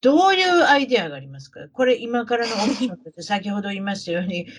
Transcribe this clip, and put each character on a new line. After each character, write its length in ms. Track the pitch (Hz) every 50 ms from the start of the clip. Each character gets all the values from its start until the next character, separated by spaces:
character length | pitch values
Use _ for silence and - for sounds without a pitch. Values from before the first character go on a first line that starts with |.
ど 280 | - 254 285 320 370 381
う 40 | 381
い 80 | 370 370
う 180 | 370 349 349 330
ア 140 | - 285
イ 100 | 277 277
デ 140 | 240 254 220
ア 80 | 175 160
が 80 | 143
あ 20 | 135
り 80 | 135
ま 140 | 139 139 135
す 100 | - -
か？ 160 | _ - - - _
こ 100 | - 254
れ 160 | 254 254 -
今 260 | 233 233 240 240 233
か 120 | 233 240
ら 100 | 233 233
の 60 | 226 226
オ 120 | 196 202
プ 60 | 240 277
シ 160 | - 254 240
ョ 40 | 175
ン 40 | -
と 100 | _ 160
し 60 | _
て、 60 | -
<laughs> 20 | 170
先 260 | - 202 196 190 202
ほ 120 | 202 208
ど 60 | 196
言 120 | 202 202 196
い 20 |
ま 140 | 196 196 196
し 100 | 196 -
た 80 | - 170
よ 80 | 175
う 20 | 185
に、 240 | 185 180 175 175 - -